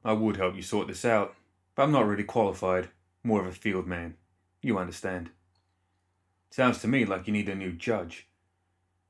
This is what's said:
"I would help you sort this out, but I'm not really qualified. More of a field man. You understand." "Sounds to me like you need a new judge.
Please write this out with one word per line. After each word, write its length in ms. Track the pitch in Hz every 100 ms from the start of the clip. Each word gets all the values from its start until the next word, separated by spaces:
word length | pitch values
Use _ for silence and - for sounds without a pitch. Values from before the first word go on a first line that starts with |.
"I 80 | 113
would 240 | 110 110 98
help 180 | 92
you 80 | 95
sort 240 | 92 104 92
this 180 | -
out, 300 | 123 110 98 - _ _ _
but 80 | -
I'm 80 | 143
not 160 | 143 107
really 160 | 101
qualified. 680 | 104 123 104 92 95 92 90 _ _ _
More 160 | 120 107
of 60 | 92
a 40 |
field 360 | 87 107 92 90
man. 280 | 87 85 80 _ _ _ _
You 180 | 139 101
understand." 540 | 90 90 95 92 85 _ _ _ _ _ _ _ _ _ _ _ _
"Sounds 300 | - 127 120
to 60 | 110
me 160 | 135
like 220 | 107 95 98
you 60 |
need 160 | 104 101
a 60 |
new 180 | 95 95
judge. 560 | 85 123 110 82 - - _ _ _ _ _ _ _ _